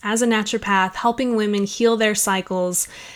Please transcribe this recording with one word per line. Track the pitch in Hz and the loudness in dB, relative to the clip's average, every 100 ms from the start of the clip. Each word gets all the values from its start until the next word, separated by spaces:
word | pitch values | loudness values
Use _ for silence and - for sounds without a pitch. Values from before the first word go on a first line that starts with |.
as | 208 226 | -4 0
a | 240 | 2
naturopath, | 220 208 226 208 196 190 | 2 0 -4 0 2 2
helping | - 240 240 254 220 | 0 0 0 0 0
women | 208 202 | 2 0
heal | 202 - 233 226 | -2 2 2 4
their | 214 | 2
cycles. | 202 202 190 185 185 180 175 - - - | 2 0 -2 -2 -2 -2 -2 -6 -10 -18